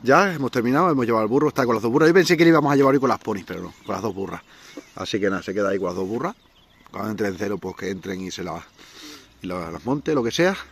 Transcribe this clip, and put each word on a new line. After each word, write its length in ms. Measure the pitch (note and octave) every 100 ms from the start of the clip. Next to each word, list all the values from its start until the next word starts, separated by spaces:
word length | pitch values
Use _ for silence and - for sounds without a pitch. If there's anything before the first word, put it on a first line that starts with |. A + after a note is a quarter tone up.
Ya 300 | A2+ D3 G3
hemos 180 | D#3+ B2+
terminado, 380 | B2+ A#2+ C#3 F3+
hemos 140 | C#3+ A#2
llevado 180 | A2+
el 60 | G#2+
burro, 180 | C3 D3+
está 180 | - D#3
con 80 | A2+
las 60 |
dos 100 | A2+
burras. 160 | C3 D#3+
Yo 40 |
pensé 240 | F3+ E3+ E3
que 60 |
le 80 | E3+
íbamos 200 | D#3+ C#3+
a 40 | C#3
llevar 180 | C3+
hoy 60 | C3+
con 100 | B2+
las 100 | G#2
ponis, 240 | - G2+ E2
pero 180 | F2+
no, 100 | F2 - -
con 80 |
las 100 | F#2+
dos 100 | G#2+
burras. 280 | F#2 F#2+ E2+ _ - - - - -
Así 240 | F#2+ G#2+
que 100 | G2
nada, 120 | F#2+
se 120 | F#2+
queda 160 | G2 G2
ahí 100 | G2
con 80 | F#2
las 80 | F2+
dos 120 | F#2+
burras. 280 | A2+ E3 - _ _ _ _ -
Cuando 180 | F#2 G#2+
entre 160 | G#2 G#2
en 100 | F2+
celo, 200 | G2+ G2+
pues 180 | F#2 F2+
que 140 | F#2+
entren 320 | F#2+ F#2+ F#2
y 80 | F#2
se 140 | -
la, 200 | F2+ E2 - _ - - - - - _
y 60 | F2+
la, 240 | F2+ E2
las 120 | E2
monte, 300 | A#2 C#3+ D#3+
lo 100 | D3
que 80 | A#2
sea. 240 | - F3+ G3 -